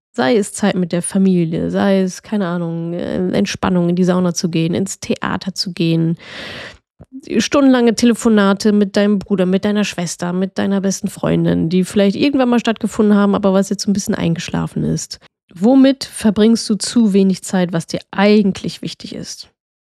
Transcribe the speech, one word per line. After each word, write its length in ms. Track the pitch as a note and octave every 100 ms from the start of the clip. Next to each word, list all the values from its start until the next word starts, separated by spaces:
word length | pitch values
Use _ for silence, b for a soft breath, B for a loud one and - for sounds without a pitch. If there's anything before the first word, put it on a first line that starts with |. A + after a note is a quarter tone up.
| _
Sei 240 | - B3+ A#3+
es 160 | G#3
Zeit 240 | - G3+ F#3
mit 160 | F3
der 100 | E3+
Familie, 680 | - G3 F#3+ F3+ E3 D#3+ E3+
sei 300 | F#3 G3+ G3
es, 220 | F#3 -
keine 240 | - G#3+ F3
Ahnung, 480 | F3 E3+ E3 E3
äh, 360 | F3 - - F#3
Entspannung, 560 | - G3+ - F#3 F3+ F3
in 80 | F3
die 80 |
Sauna 300 | F3+ F3+ F3+
zu 160 | E3 F3
gehen, 240 | E3 E3
ins 260 | - F#3+ -
Theater 540 | - - - F#3 F#3+
zu 180 | - F#3+
gehen, 440 | E3+ E3+ E3 E3 E3+ B B B B B B _ _ - C4 - -
stundenlange 560 | - D4 C4+ B3+ A#3+
Telefonate 760 | G#3+ A#3+ A3 A#3 G#3+ G3 G3+ G#3+
mit 240 | G#3 G3+ G#3
deinem 220 | G#3 G#3
Bruder, 280 | - G3 F3+
mit 180 | F#3+
deiner 200 | G#3 G#3
Schwester, 480 | G3 - F3 - F3
mit 260 | F3+ F#3+ -
deiner 220 | G3+ G3
besten 280 | G3 F#3+ F#3+
Freundin, 600 | - D3+ E3 E3 F3 E3+
die 160 | F#3
vielleicht 320 | F3+ G#3 G3 G3
irgendwann 320 | C#4+ C#4 B3
mal 100 | A#3+
stattgefunden 580 | A#3 A3 G#3+ - G#3+ G3+
haben, 180 | G3+
aber 180 | G3 G3+
was 160 | F#3+ G3
jetzt 140 | G3
so 80 | -
ein 40 |
bisschen 200 | G3+ -
eingeschlafen 680 | G3 E3+ E3 - E3 D#3+ -
ist. 340 | D#3 D#3+ - - b _ _
Womit 500 | E3 G#3 C4+ C4 C4+
verbringst 640 | - - A3 G#3 A3 A3+ -
du 80 | G3+
zu 360 | - A#3+ A3
wenig 300 | G3 F#3+ F3+
Zeit, 300 | - F#3+ F3+
was 140 | F3 -
dir 140 | - -
eigentlich 720 | - G3+ G#3+ G3 - - -
wichtig 320 | - - -
ist? 360 | - - - - _ _ _ _